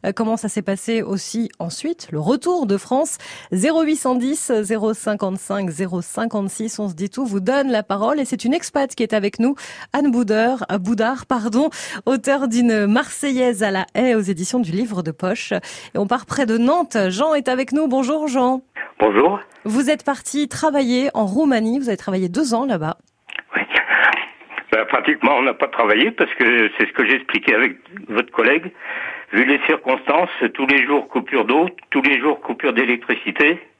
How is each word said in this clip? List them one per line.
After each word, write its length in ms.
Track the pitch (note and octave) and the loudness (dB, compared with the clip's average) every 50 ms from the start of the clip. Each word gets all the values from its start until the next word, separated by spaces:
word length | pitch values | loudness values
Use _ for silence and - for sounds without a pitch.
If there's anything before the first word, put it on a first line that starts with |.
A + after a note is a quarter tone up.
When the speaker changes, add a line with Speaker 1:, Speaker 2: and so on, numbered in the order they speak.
| - | -4
Speaker 1:
euh, 60 | G3+ F#3+ | -4 -2
comment 220 | - A3+ A3 A3+ | -2 -2 -2 -2
ça 120 | A3 - G#3 | -2 -4 -4
s'est 140 | - G#3+ | -4 -4
passé 400 | G3 - G3 G3 - - A#3 A3+ | -4 -4 -4 -4 -4 -2 -2 -2
aussi 480 | G#3 - G3 G3 - - - A3+ A#3 G#3 - _ | -2 -2 -4 -6 -6 -6 -6 -4 -6 -6 -6 _
ensuite, 480 | E3 E3+ - - - D#4 E4+ _ - - | -10 -8 -8 -6 -6 -6 -6 _ -10 -8
le 80 | - D3+ | -6 -4
retour 460 | D3+ F3 B3+ C4 - F4 F4+ F4 C#4+ | 0 0 0 0 0 0 0 0 0
de 100 | G3+ G3 G3 | 0 0 -2
France. 400 | - - B3+ C4+ D#4+ D#4+ - - - - - - - - | -2 -2 0 0 0 -2 -4 -10 -12 -18 -18 -18 -10 -6
Zéro 320 | - F#3 F#3+ D4 D#4+ D#4+ | -2 0 2 2 2 2
huit 140 | E4 D4+ D#4 | 2 2 0
cent 180 | C#4 - C4 B3+ | 0 0 0 0
dix, 380 | B3+ A#3+ C4 D4 D4+ - - B3+ G#3+ | 0 0 -2 -2 -4 -2 0 0 0
zéro 320 | G#3+ F#3+ A3+ A3 G3+ G#3+ A3 | 0 0 -2 0 0 -2 -2
cinquante-cinq, 720 | - - A3 G#3 G3+ - F#3+ F#3 F#3+ - - G3 G3+ G3 F3+ | -2 -2 -4 -2 -2 -2 -4 -4 -6 -6 -6 -4 -2 -2 -4
zéro 340 | D#3 D3+ F#3+ F3+ F3 F3+ | -4 -4 -6 -4 -4 -6
cinquante-six, 760 | E3+ - - - A3+ A#3 A3+ G#3 G3 G3 - - A3 A3 - - | -6 -6 -6 -4 -4 -2 -2 -2 -4 -4 -4 -6 -6 -6 -4 -4
on 100 | G#3 G3+ | -6 -6
se 60 | F3 | -4
dit 160 | D3+ F#3+ G3 | -4 -6 -6
tout, 160 | - - C4+ | -4 -4 -4
vous 140 | A#3+ G3 G3 | -2 -2 -2
donne 300 | F#3 A3 B3+ C#4 C#4 C4+ | 0 2 2 2 2 2
la 100 | A#3+ G#3+ | 0 0
parole. 380 | G#3 _ G3 G3+ G#3 B3 D4 D4+ | 0 _ -2 0 0 0 0 0
Et 40 | C4+ | 0
c'est 200 | - - G#3 - | -2 -4 -2 0
une 100 | A#3 C#4 | 0 0
expat 400 | F4 - - _ D4 C#4 C4 - | 0 -2 -2 _ -2 -2 -2 -2
qui 80 | - | -4
est 100 | A#3 G#3+ | -2 0
avec 280 | A3+ G#3+ F#3+ G3 - - | 0 0 0 0 0 0
nous, 160 | A3+ B3+ C#4 - - - - - - - | 0 0 0 -2 -8 -18 -16 -18 -12 -4
Anne 200 | - C4+ C#4+ D4 | -2 2 2 4
Boudard, 520 | A#3 A#3+ B3 G3 G#3+ G#3+ A3+ A#3+ C4 A#3+ - - | 4 2 2 2 2 2 2 2 0 -2 -4 -4
euh, 80 | F#3 G3+ | -4 -4
Boudard, 480 | F3+ G3 A#3 G3+ A3 A3+ C4+ B3 - | 0 -2 0 0 0 0 -2 -4 -2
pardon, 420 | _ C4+ A#3+ G#3 A#3 G#3 B3 D4 D#4 - - - - - A3 - | _ -2 -2 0 0 2 2 2 2 -2 -6 -12 -10 -10 -6 -2
auteure 400 | - C4 C4 - C4+ C4+ C4+ C4+ | 0 0 0 2 0 0 2 2
d'une 400 | B3 A3 A#3+ B3 A#3+ A3 G#3+ G#3 | 0 2 4 4 4 4 4 4
Marseillaise 760 | G3+ G#3 B3+ D4 - - - - C#4+ C4 B3+ B3+ B3 A#3+ F#3 A3 | 4 2 2 2 -2 -6 -6 -4 -2 0 2 2 2 2 0 0
à 80 | G3+ | 0
La 140 | G3 F#3+ F3+ - _ | 0 -2 -4 -2 _
Haye 180 | G3+ B3 B3+ A#3+ | 0 2 4 4
aux 60 | A3 | 2
éditions 400 | G3+ F3+ G3 D#3 F#3 - - B3+ | 2 0 -2 -4 -4 -2 -2 -2
du 100 | A#3 D#3+ | 0 0
Livre 320 | D#3+ G3 B3+ A#3 G#3+ F#3 | 0 -2 -2 -2 -2 -4
de 80 | E3 D#3 | -4 -6
Poche. 420 | D#3 _ - F#3 G3+ - - - | -6 _ -4 -4 -4 -4 -4 -4
Et 460 | - F3+ - - - - - - _ - | -4 -4 -4 -8 -16 -16 -18 -8 _ -4
on 80 | G3+ | 0
part 200 | F#3+ A#3+ B3+ - | 0 0 -2 -2
près 200 | - - - C#4 | -4 -2 -2 0
de 100 | A3 A3 A3+ | 2 2 2
Nantes. 380 | A#3 B3 D#4 F4+ E4 - - A3+ G3 F#3 | 4 4 4 2 0 0 0 0 0 0
Jean 260 | F3+ G3 C#4 D#4+ D#4 | 0 0 0 2 2
est 140 | D4 C4+ C4 | 0 0 0
avec 240 | B3+ B3+ C4+ C4 | 0 0 -2 0
nous. 160 | B3+ D4 D#4 C#4+ | 0 0 2 2
Bonjour 400 | A#3+ C4 C4 A#3+ D4 D#4 D4+ D4+ | 2 0 0 0 0 -2 -2 0
Jean. 340 | B3 C4+ B3 B3 C4 C4 C4 _ _ - - - - _ | 0 2 2 2 2 0 -4 _ _ -14 -14 -14 -2 _
Speaker 2:
Bonjour. 400 | G#2+ G#2+ G2 G#2 C#3 E3+ G3+ G3+ - _ - - _ | 2 4 4 6 4 4 2 0 -8 _ -20 -12 _
Speaker 1:
Vous 260 | G#3+ G#3+ B3+ C#4 A#3+ | -2 0 0 2 2
êtes 140 | D4+ - - | 0 0 0
parti 420 | - C#4 - - - - C#4+ D4 | -4 -4 -4 -6 -6 -2 -2 -2
travailler 640 | - - - - D#4 C#4 C#4+ C4+ A#3 B3 B3 C4 C#4+ | -2 -4 -2 -2 0 2 2 2 2 2 2 2 0
en 140 | - - A3 | 0 0 0
Roumanie. 540 | G3 F#3 B3+ D#4+ C#4+ C4 A3+ A3 A3 A#3 C#4 | 0 2 2 4 4 4 4 2 2 0 0
Vous 80 | C#4 A#3 | 0 -2
avez 100 | G3+ - | -4 -4
travaillé 300 | - - F#3+ F#3+ F#3 F3 | -2 -2 -2 0 -2 0
deux 260 | F3 B3 D#4+ C4 A3+ | 0 0 0 2 0
ans 120 | A3+ C4 | 0 0
là-bas. 320 | C#4 A3+ E3+ D3+ D#3 E3+ _ _ _ _ _ _ - - - - _ - | 0 0 -2 -2 -4 -6 _ _ _ _ _ _ -12 -12 -12 -12 _ -4
Speaker 2:
Oui. 60 | - - - - - - - - - - - - - - - - - - - - - - - | -4 -4 0 0 -2 0 2 0 2 2 2 0 0 -6 -10 -14 -20 -20 -16 -14 -14 -4 0
Ben, 120 | - A2 A2 | 0 0 0
pratiquement, 480 | - - B2+ A#2 - D3+ - - B2+ C#3+ | 2 0 0 2 2 0 2 2 2 4
on 60 | B2 | 4
n'a 100 | C3 C3 | 2 0
pas 140 | A#2 - - | 0 0 -2
travaillé 460 | C3+ - - A#2 G#2 G#2+ A2 - A3 | -2 2 2 4 4 6 4 4 2
parce 200 | A3+ - A#2+ - - | 2 0 -2 -2 2
que 360 | - B2+ A2+ A#2+ A#2+ A2 G#2+ - - | 2 2 4 4 4 2 2 2 0
c'est 80 | G#2+ | -2
ce 60 | - | 0
que 120 | - - B2+ | 2 0 2
j'expliquais 520 | G#2+ C3+ B2+ C3+ - - C#3+ - - A#2 | 2 2 0 0 -2 -4 -2 2 2 2
avec 220 | G#2+ B2+ - - - _ - - - - - | 4 2 0 -2 -6 _ -20 -20 -20 -12 -4
votre 220 | G#2+ A2 B2 - | -2 -2 -2 -2
collègue. 400 | - - A2+ A#2 C#3+ E3 E3 F#3 - - - - - - - - - - - _ | 0 2 2 4 4 2 0 -6 -14 -14 -14 -12 -10 -10 -10 -10 -12 -14 -14 _
Vu 120 | - G#2 B2+ | 0 2 4
les 140 | B2+ C#3+ C3+ - | 4 2 2 2
circonstances, 640 | - D3+ D3 - C3 C3 B2+ - - C#3 D#3+ F3+ F3 - - C3+ A2 - | 0 0 0 2 0 -2 0 0 0 2 2 2 0 -2 -2 -2 -2 0
tous 100 | - C3+ C3+ | -2 0 2
les 180 | C#3 C#3 B2 | 2 2 4
jours 220 | C3 C#3+ C#3+ C#3+ - | 4 2 0 0 0
coupure 360 | - C3 - - C#3+ C3 G#2+ | -4 -4 -4 0 0 0 2
d'eau, 220 | G#2+ B2+ D3+ E3+ F3+ - - - _ | 2 2 2 2 0 -2 -10 -12 _
tous 120 | - C#3+ | -2 0
les 180 | C3 C#3+ C#3+ B2 | 2 2 2 2
jours 200 | A#2+ D#3 D3 - | 2 0 0 0
coupure 320 | - - A2+ - - C#3 | -4 -8 -6 -2 -2 0
d'électricité 880 | A#2 A2 C3 A#2+ B2 A#2+ - - A#2 G#2 - G#2 F#2+ - D3 D3 E3+ F3 - - _ | 2 2 2 0 0 -4 -2 -4 -4 -4 -4 -8 0 2 2 2 2 0 -6 -20 _